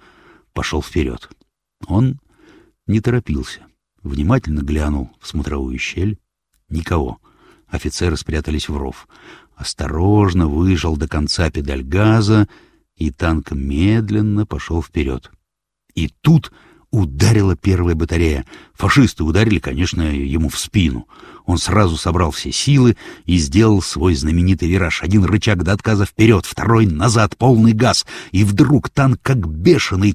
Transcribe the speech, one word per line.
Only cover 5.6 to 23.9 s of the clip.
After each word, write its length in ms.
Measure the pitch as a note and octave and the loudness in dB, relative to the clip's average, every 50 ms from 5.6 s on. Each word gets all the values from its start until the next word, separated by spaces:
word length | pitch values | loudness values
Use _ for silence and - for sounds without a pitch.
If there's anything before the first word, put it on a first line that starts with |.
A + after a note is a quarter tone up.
| C2+ C2 B1 C2 | -6 -6 -8 -8
щель. 400 | - - - - F2 G#2+ G#2+ - _ _ _ _ _ _ _ _ _ _ | -8 -8 -6 -4 -4 -4 -4 -6 _ _ _ _ _ _ _ _ _ _
Никого. 520 | D#2+ E2 D#2 - F2+ E2 C#2 A#1+ A1+ - _ _ _ _ _ _ _ _ _ _ | -8 -8 -4 -2 -2 -2 -2 -4 -8 -12 _ _ _ _ _ _ _ _ _ _
Офицеры 500 | - D#2 - - - - F#2 F2 D#2+ C#2+ | -8 -6 -6 -6 -6 -2 -2 -2 -2 -2
спрятались 520 | - - D#2 D#2 D2 - D2+ D2+ - - | -4 -4 -4 -4 -4 -2 -4 -4 -4 -4
в 60 | D2+ | -6
ров. 320 | D2 C#2 C2 A#1+ - - _ _ - - - - - _ _ _ | -6 -6 -8 -10 -12 -20 _ _ -20 -20 -20 -20 -20 _ _ _
Осторожно 920 | _ - - - - D2 C#2+ - D#2 F2 G2 G#2 G#2 G#2 F#2+ E2+ F#2 E2+ D2+ | _ -12 -12 -8 -8 -8 -6 -2 0 2 4 4 4 4 4 2 2 0 0
выжал 500 | C#2+ D2+ F2 F#2 F#2+ E2 - E2+ D#2+ D2 | 0 0 2 2 2 0 0 -2 -2 -2
до 100 | C#2+ C#2+ | -4 -4
конца 440 | - D#2+ D2+ D2+ - - F2+ D#2 | -4 -4 -4 -4 -2 -2 -2 -2
педаль 320 | - D2+ C#2+ C#2 C#2 C2+ C2 | -2 -4 -6 -6 -6 -8 -6
газа, 640 | C2 D2 F#2+ G#2 A2 A2 A#2 G#2+ G2+ A2 A2 G#2 - - _ _ _ _ _ _ _ _ | -4 0 2 4 4 4 4 4 4 4 4 2 2 -2 _ _ _ _ _ _ _ _
и 160 | _ D#2+ D2+ | _ -6 -6
танк 400 | C2+ - - E2 D#2+ D#2 - - | -4 -2 -2 -2 -2 -2 -4 -6
медленно 960 | - C#2 C2+ C#2 C#2 D2 F2 G2 A2 A2+ A2 G#2 G#2 G#2+ G#2+ G#2+ G#2 G#2 G#2 - | -8 -6 -4 -4 -2 0 2 2 2 2 0 0 -2 0 0 0 0 -2 -2 -4
пошёл 340 | - D2 - - E2+ E2+ | -4 -10 -6 -4 -4 -4
вперёд. 500 | E2 - _ E2 D2+ C2+ B1+ B1 - - - _ _ _ _ _ _ _ _ _ _ _ _ | -4 -4 _ -4 -4 -4 -4 -8 -10 -14 -20 _ _ _ _ _ _ _ _ _ _ _ _
И 160 | - D#2+ D2+ - _ | -6 -6 -6 -6 _
тут 300 | _ D3 E3 D3+ - - - _ _ _ _ _ _ _ | _ 4 4 4 2 -2 -14 _ _ _ _ _ _ _
ударила 640 | - A2+ F#2+ D2+ C2+ C#2+ G2+ G2+ A2 G#2+ G2+ F#2+ F2 | -2 -2 -2 -2 0 0 2 4 4 4 4 2 0
первая 400 | - - G2+ F#2 F2 F2 F2 E2+ | 0 0 0 0 2 2 0 0
батарея. 500 | D#2 E2+ D#2+ E2+ E2 E2+ D#2+ D2+ C2+ - - - - - _ _ | 0 -2 -2 0 0 0 0 0 -2 -6 -10 -16 -20 -20 _ _
Фашисты 500 | _ - G2+ - C#3+ C3 - - - - | _ -2 2 4 4 4 4 2 -2 -4
ударили, 360 | D#2 D#2+ F#2+ A2 A2 G#2+ D#2 | 0 2 2 2 2 0 0
конечно, 420 | - - C2 C2 F#2 - - - | -2 -4 -4 -4 -4 -4 -2 -2
ему 480 | E2 D#2 D2 C#2 C#2 C2+ C#2+ E2 D#2 C#2 | -2 -2 -2 -4 -4 -2 -2 -2 -2 -2
в 100 | - - | -4 -6
спину. 480 | - - - G#2+ F2+ D2 B1+ A#1+ - - _ - - - - - _ | -10 -2 0 2 2 2 0 -4 -10 -12 _ -20 -20 -20 -20 -16 _
Он 120 | - F2 E2+ | -2 -2 -2
сразу 380 | - - F#2+ G#2 G#2 F2+ D#2+ | 0 0 2 2 2 2 0
собрал 360 | D#2 - F#2 E2 F2 E2 D#2+ | -2 -2 -2 0 0 0 0
все 200 | D2+ - - - | -2 -6 -10 -8
силы 460 | - - - - C#3+ C#3 B2+ A#2 G#2+ - - - - - - | -6 -4 0 2 4 4 6 4 2 2 -4 -16 -20 -16 -4
и 120 | - F2+ F2 | -2 0 0
сделал 440 | D#2 C#2 C#2 G2 A2+ A2 G#2+ G2 | 0 2 2 4 4 4 4 2
свой 320 | F2 - | 0 -2